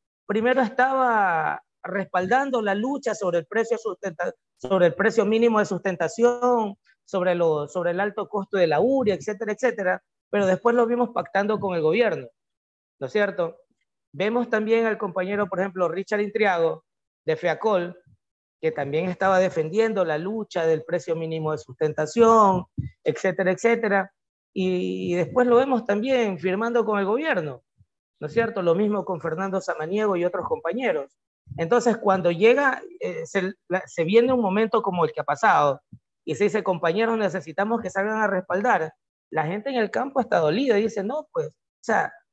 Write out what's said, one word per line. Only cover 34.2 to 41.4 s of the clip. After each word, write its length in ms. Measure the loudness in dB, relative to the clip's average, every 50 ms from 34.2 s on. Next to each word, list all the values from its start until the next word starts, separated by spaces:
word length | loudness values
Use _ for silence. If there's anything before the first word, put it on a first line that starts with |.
| 6 6 2
un 80 | 2
momento 400 | 2 2 2 2 0 2 0 0
como 240 | 0 0 0 0 0
el 80 | 0 0
que 80 | -4
ha 40 | -4
pasado, 580 | -4 -2 0 2 4 4 4 4 2 0 -2 _ -20 -20 -20 _ _ _ _ -8
y 100 | -6 -2
se 100 | 0 0
dice, 180 | 0 0 0 0
"Compañeros, 560 | -2 -2 0 0 0 0 0 0 0 0 0
necesitamos 640 | -2 -2 -2 -4 -8 -8 -6 -4 -2 -2 -2 -4 -4
que 80 | -6
salgan 320 | -4 -4 -2 -2 -2 -2 0
a 40 |
respaldar", 680 | 0 0 -2 -4 -4 -4 -2 0 2 0 0 0 -4 -10 _ _ _ _ _ _ -8
la 140 | -4 -4 -4
gente 240 | -2 -4 -6 -6 -4
en 80 | -2
el 140 | -2 -2 -2
campo 300 | -2 -4 -4 -4 -2 -4
está 180 | -2 0 2 2
dolida 400 | 2 2 2 0 2 2 2 2
y 60 | 2
dice, 200 | 0 -2 -4 -6
"No, 240 | -4 -6 -6 -8 _ -6
pues, 160 | -6